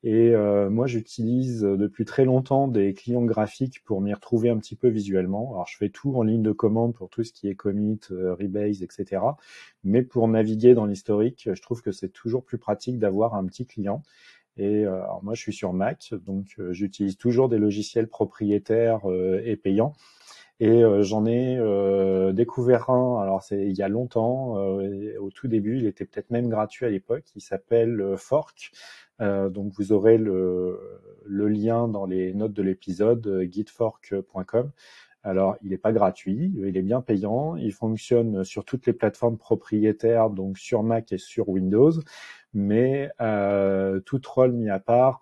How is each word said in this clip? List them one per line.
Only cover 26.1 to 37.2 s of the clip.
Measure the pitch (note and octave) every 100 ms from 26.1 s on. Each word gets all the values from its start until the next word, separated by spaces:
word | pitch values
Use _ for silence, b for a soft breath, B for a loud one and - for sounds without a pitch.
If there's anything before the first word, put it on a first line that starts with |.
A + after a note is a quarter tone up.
| - -
même | A#2+ A#2+
gratuit | A2 G#2+ - B2
à |
l'époque, | G2 _ B2+ - G#2
il |
s'appelle, | - F#2+ _ A#2 A#2 A#2
euh, | G2 F#2+
Fork. | - C#3+ D3+ _ - B B B B _
Euh, | G#2 G2 G2
donc | F#2+ G2+
vous | F#2+ G2
aurez | G#2+ G#2+ A#2
le, | A2 F#2 F#2 F2+ F2+ F#2+ G2 F#2+ G2 G2 G#2
le | G2+ G#2
lien | G#2+ G#2+ A2+ A#2
dans | G#2 G2
les | F#2 F#2
notes | F#2+ G#2+
de | G#2
l'épisode, | F#2+ F#2+ - F2+ G#2 A#2+ A2
euh, | F#2+ F#2
gitfork | F#2 G#2+ - A2 - - G2
point | F#2+ F#2+
com. | F#2 A2+ C#3 - B B B B
Alors, | G#2 F#2+ F#2+ -
il | G2
n'est | F#2+
pas | A2
gratuit, | A2 G2 - - G#2+ F3+ E3
il | G2 F#2
est |
bien | F#2+ B2
payant, | - G2+